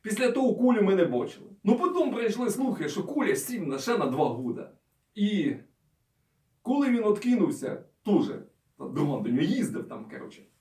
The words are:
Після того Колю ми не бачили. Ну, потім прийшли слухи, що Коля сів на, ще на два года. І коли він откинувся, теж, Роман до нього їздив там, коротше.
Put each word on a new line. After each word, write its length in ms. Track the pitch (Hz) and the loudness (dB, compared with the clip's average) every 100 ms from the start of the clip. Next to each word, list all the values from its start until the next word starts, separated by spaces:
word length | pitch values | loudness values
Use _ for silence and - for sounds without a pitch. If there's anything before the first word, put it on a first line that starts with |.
Після 300 | 214 214 247 | -4 0 2
того 220 | 262 254 | 2 0
Колю 280 | 208 247 220 | 4 4 4
ми 120 | 190 | 4
не 100 | 190 | 4
бачили. 420 | 160 123 110 - - - | 2 0 -4 -10 -20 -4
Ну, 140 | 196 233 | 2 2
потім 320 | 359 349 277 | 2 2 0
прийшли 400 | 220 226 226 240 | 0 -2 0 -2
слухи, 380 | 247 262 - 151 | -2 -2 -2 -4
що 140 | - | -4
Коля 320 | - 294 - 131 | -4 -2 0 0
сів 320 | - 240 156 | -2 -6 -4
на, 100 | 135 | -4
ще 200 | 240 - | -2 0
на 80 | 127 | 0
два 220 | 131 139 | 0 0
года. 440 | 117 123 - - _ _ _ _ | 0 -6 -6 -10 _ _ _ _
І 380 | 214 208 202 143 - - _ _ _ _ _ _ _ _ _ | 0 2 2 0 -4 -12 _ _ _ _ _ _ _ _ _
коли 280 | 233 277 269 | -2 0 2
він 140 | 233 | 2
откинувся, 800 | 208 208 240 233 160 143 131 - - _ | 2 0 2 2 2 -2 -8 -8 -14 _
теж, 260 | - 190 - - - _ _ _ | 2 2 2 -6 -14 _ _ _
Роман 440 | 135 135 147 131 | -8 -2 0 0
до 60 | 107 | 0
нього 140 | 127 | 0
їздив 460 | 165 262 - - - | 0 0 -2 -4 -10
там, 200 | 110 110 | -14 -14
коротше. 320 | - - - - _ | -16 -16 -18 -20 _